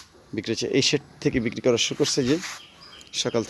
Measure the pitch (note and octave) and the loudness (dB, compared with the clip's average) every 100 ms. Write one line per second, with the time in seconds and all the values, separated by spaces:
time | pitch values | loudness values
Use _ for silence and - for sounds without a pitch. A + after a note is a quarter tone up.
0 | - - - G#2+ A2 A2 B2 C3+ - D3 | -12 -20 -12 -6 -4 -2 0 2 2 0
1 | - - D3+ C3 A#2 A#2 B2+ A#2 - - | -4 -4 0 0 -2 0 2 2 2 0
2 | D3 - B2 E3 - - - - - - | 0 2 2 0 -2 -12 -16 -20 -20 -20
3 | - - B2+ A#2 G#2+ | -10 -6 -2 -2 -2